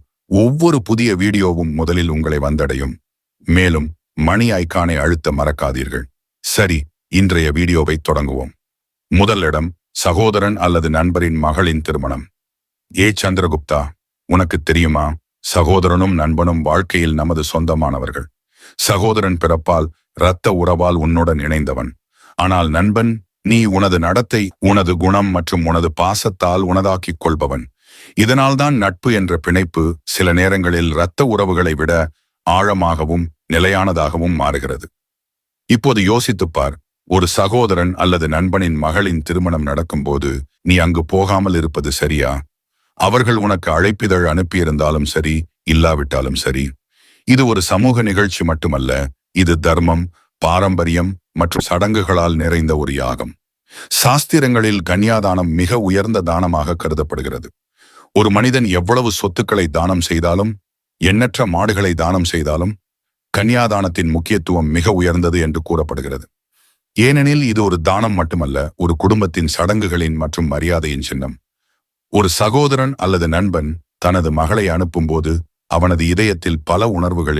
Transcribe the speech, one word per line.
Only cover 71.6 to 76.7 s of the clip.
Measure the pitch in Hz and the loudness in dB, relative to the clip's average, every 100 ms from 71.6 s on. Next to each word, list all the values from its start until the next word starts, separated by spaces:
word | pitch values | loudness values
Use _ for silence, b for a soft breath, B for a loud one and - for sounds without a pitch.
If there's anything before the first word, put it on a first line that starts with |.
| _ _ _ _ _ | _ _ _ _ _
ஒரு | 101 98 - | 0 2 0
சகோதரன் | 107 127 147 135 131 135 | 0 2 2 0 -2 -2
அல்லது | 92 92 82 | 0 0 0
நண்பன் | 82 101 85 76 82 - - | 0 0 -2 -4 -8 -14 -4
தனது | 87 92 82 | 0 0 0
மகளை | 76 78 107 98 | 0 0 0 0
அனுப்பும்போது | 82 85 85 80 80 76 82 - _ - | 0 -2 -2 -2 0 0 -2 -6 _ -4
அவனது | 85 90 85 82 | 0 2 2 2
இதயத்தில் | 90 107 87 87 80 76 | 2 0 0 -2 -4 0